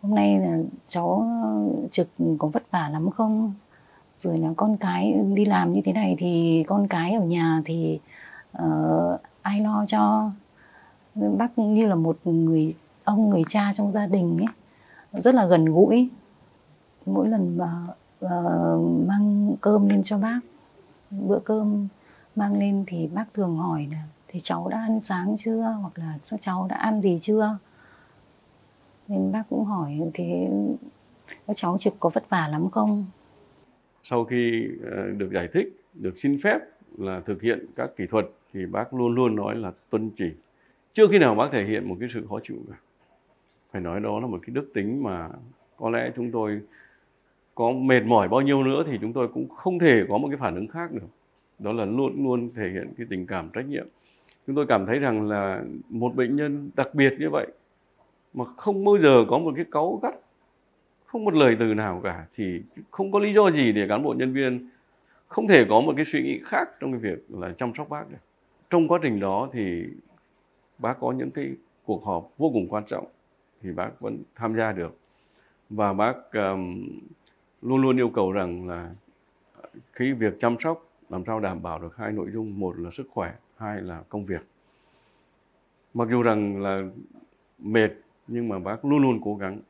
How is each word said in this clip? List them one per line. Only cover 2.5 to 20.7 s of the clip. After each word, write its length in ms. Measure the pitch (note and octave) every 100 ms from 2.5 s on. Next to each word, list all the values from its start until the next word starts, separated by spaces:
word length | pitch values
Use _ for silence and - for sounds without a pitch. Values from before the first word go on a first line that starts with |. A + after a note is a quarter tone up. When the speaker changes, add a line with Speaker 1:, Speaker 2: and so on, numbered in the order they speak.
| D3+ -
Speaker 1:
vả 180 | F#3 D3+
lắm 220 | D3+ E3+
không?" 440 | - A3 A3 A3 G3+ _ _ _ - _ _
Rồi 200 | F3+ E3
là 100 | D#3+ E3
"Con 200 | G#3+ G#3
cái 360 | F#3+ F3 G3 - G3
đi 100 | G3
làm 280 | G#3 F#3+ F3
như 80 | F#3
thế 80 | G3
này 240 | F#3 G3+ F#3
thì 460 | F3+ E3+ E3 E3 D#3+
con 220 | G3+ G3+
cái 240 | F3 E3+
ở 120 | A3
nhà 380 | F3 E3+ E3 D#3+
thì, 360 | D#3 E3 D#3+ D#3 - - - - -
ờ, 680 | - D#3+ D#3 D#3 D#3+ E3+ - - _
ai 180 | F#3+ G3+
lo 240 | G#3+ G#3 G#3
cho?" 440 | G#3+ G#3 G#3+ G#3+ G3+ _ _ - - - _ _
Bác 440 | G#3+ G#3 G3+ A#3 A#3+
như 280 | G#3+ G#3+ A3
là 80 |
một 220 | F3+ D#3+ D#3+
người 500 | F3+ E3 E3 D#3+ D#3 D#3+ _ _
ông, 260 | - G#3 G#3+
người 120 | G3 E3
cha 240 | G#3+ G3+
trong 160 | G3+ G3+
gia 160 | G3+ G3+
đình 320 | G3 F3 E3+
ấy, 840 | G#3+ - _ _ _ - - -
rất 120 | A#3
là 120 | B3+ F#3+
gần 180 | F3
gũi. 440 | D#3+ D#3+ G3+ A3+ B3 - - _ _ _ _ _ _ _ -
Mỗi 220 | G3 G3
lần 300 | A3 F3+ E3+
mà, 280 | F3 E3+ F3 F#3 _ _
ờ, 580 | F#3 F3 F3 E3+ E3+ E3 E3+ E3+ F3
mang 480 | G3+ G#3 G#3 G#3 -
cơm 280 | - G#3 G3+
lên 140 | G3+
cho 160 | G3 G#3
bác, 220 | G#3+ A#3+ - - _